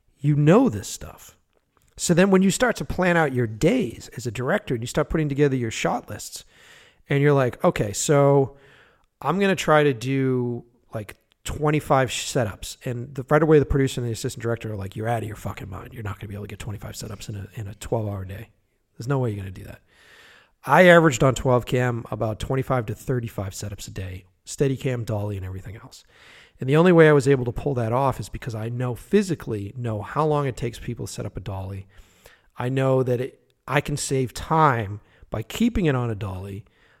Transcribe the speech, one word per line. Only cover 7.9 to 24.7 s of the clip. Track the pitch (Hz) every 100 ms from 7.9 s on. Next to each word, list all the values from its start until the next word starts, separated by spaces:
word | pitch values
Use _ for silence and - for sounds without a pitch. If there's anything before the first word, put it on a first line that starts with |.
so | - - 143 139 139 135 - _ _ _ _ _ -
I'm | 135 185
gonna | 196 180
try | - 151
to | 147
do, | 120 127 135 131 127 120 117 - _ _
like, | 113 104 - _ _ -
twenty-five | - 151 151 - 139 127
setups." | - - 143 107 98 - -
And | 135 120 131 135
the, | 127
right | 151
away, | 160 156
the | 135
producer | 139 135 -
and | 120
the |
assistant | 110 127 120
director | 113 117 110
are | 104
like, | 98 110
"You're | 110
out | 117
of | 107
your | 98
fucking | - - 95
mind. | 95 -
You're | 131
not | 101 95
gonna | 101
be | 101
able |
to | 104
get | 101
twenty-five | - 101 - -
setups | 110 107 -
in | 101
a, | 98 -
in | 101
a | -
twelve-hour | - 117 107 101 95
day. | 98 - _ _ _ _ -
There's | 120
no | 139
way | 123
you're | 101
gonna | 95
do | 98
that." | 98 - _ _ _ - - - _ _ -
I | 151 185
averaged | 170 160 120
on | 135
twelve | 127 135 123 110
Cam | 127 123 117 123
about | 110 113 107
twenty-five | - 135 127 127 110
to |
thirty-five | 107 - 123 117 - 98
setups | - 101 101 -
a |
day, | 104 95 92 - _ -
Steadicam, | - 139